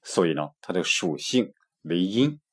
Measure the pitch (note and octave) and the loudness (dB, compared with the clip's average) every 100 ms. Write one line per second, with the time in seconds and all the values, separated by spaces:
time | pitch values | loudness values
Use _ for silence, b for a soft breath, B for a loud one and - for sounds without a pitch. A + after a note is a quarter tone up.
0 | - - E2+ D2+ D2+ _ - F2+ F2+ - | -2 2 2 0 -4 _ -4 -2 0 0
1 | F2+ D2 - B2+ G#2+ _ _ _ D#2 E2+ | -2 -4 0 0 0 _ _ _ -4 0
2 | F#2 A2 C#3+ D3+ _ | 2 2 0 -2 _